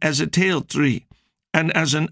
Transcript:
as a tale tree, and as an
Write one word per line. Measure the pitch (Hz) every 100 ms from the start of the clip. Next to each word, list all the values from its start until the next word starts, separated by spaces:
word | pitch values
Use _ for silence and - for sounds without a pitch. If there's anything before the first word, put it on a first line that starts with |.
as | 156 139
a | 160
tale | 175 185 165
tree, | - 143 143 113 - _ _ _ _
and | 160 160
as | - 160
an | 156 165